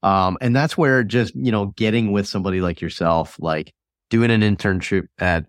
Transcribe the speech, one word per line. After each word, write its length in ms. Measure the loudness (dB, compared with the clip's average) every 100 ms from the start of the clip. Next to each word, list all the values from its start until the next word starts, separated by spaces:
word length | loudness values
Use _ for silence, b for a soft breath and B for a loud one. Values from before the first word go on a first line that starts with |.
Um, 320 | 2 2 2 0
and 160 | 0 0
that's 200 | 0 0
where 280 | 2 2
just, 280 | 2 0 -2 -2
you 160 | -2
know, 140 | 0 -2 -2
getting 340 | 0 0 0
with 160 | 0 -2
somebody 340 | -4 -2 -2
like 200 | -2 -4
yourself, 560 | -8 -2 0 0 -2 -6
like, 340 | -4 -4 -6 _ _ _ _
doing 220 | 0 2
an 80 | 4
internship 640 | 2 0 -2 -2 -2 -4 -4 _
at, 280 | 0 0